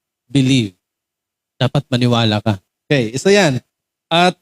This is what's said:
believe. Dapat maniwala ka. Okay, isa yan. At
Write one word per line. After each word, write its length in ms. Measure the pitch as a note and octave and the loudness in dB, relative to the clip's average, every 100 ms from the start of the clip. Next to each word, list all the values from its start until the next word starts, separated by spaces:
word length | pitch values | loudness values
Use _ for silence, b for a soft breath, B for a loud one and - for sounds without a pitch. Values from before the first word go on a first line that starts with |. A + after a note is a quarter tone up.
| _ _ _ | _ _ _
believe. 460 | C3+ C3 C3 G#2 - _ _ _ _ _ _ _ _ | -2 2 0 -2 -8 _ _ _ _ _ _ _ _
Dapat 300 | B2 D3 - | -4 -4 -4
maniwala 500 | B2 B2 A#2 A2+ G#2 | -2 0 2 0 0
ka. 160 | A2 G2 _ _ _ | -2 -6 _ _ _
Okay, 260 | C#3+ A2 | -2 -2
isa 180 | C3 F#3+ | -2 0
yan. 300 | G3+ E3+ B2+ - _ _ _ _ | 2 2 -2 -10 _ _ _ _
At 240 | E3 F3+ - | 0 0 -2